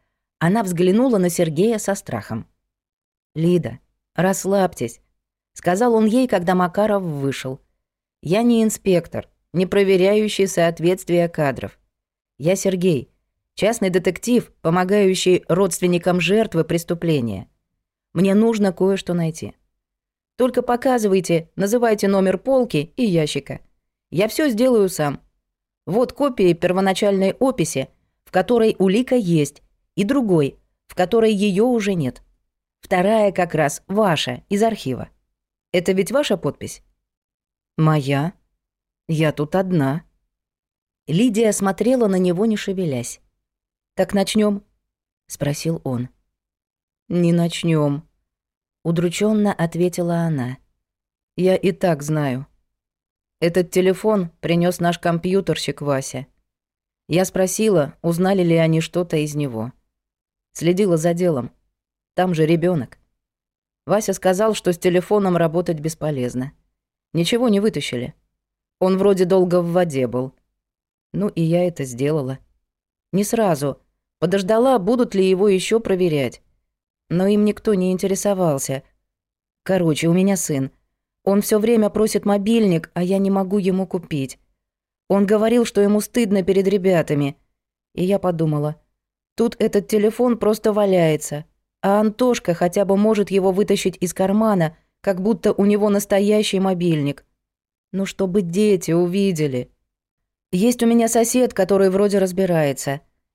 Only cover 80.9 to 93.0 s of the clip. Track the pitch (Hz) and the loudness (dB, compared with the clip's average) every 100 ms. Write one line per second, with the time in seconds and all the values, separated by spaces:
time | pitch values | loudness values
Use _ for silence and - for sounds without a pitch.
80.9 | _ _ _ - 202 202 214 226 233 208 | _ _ _ -2 0 2 0 2 2 2
81.9 | 208 220 202 202 202 202 233 208 160 - | 0 -2 -2 0 -2 0 2 2 0 -4
82.9 | 175 180 196 196 196 190 208 185 185 185 | -6 -2 0 0 0 -2 -2 0 -2 -4
83.9 | 180 - 151 135 - _ _ _ _ _ | -6 -6 -6 -6 -10 _ _ _ _ _
84.9 | _ - 196 202 214 220 240 226 202 202 | _ -2 0 2 2 2 2 2 2 2
85.9 | 208 - 240 226 202 185 190 190 196 185 | 2 0 -2 0 0 2 0 2 0 2
86.9 | 175 147 147 143 - _ _ _ _ _ | 0 0 -2 -2 -6 _ _ _ _ _
87.9 | - 180 196 185 165 160 147 151 156 _ | -6 -2 0 -2 -2 -2 -2 -4 -8 _
88.9 | _ _ _ _ - 233 - 214 208 - | _ _ _ _ -2 -2 0 0 0 0
89.9 | 214 208 214 247 233 208 214 220 208 202 | 0 0 0 0 2 0 0 0 0 2
90.9 | 185 160 151 - 147 156 _ _ _ 190 | 4 2 0 -4 -10 -12 _ _ _ 0
91.9 | 202 214 214 254 233 - 165 175 202 190 | 2 2 0 0 0 -2 0 0 0 0
92.9 | 196 | 2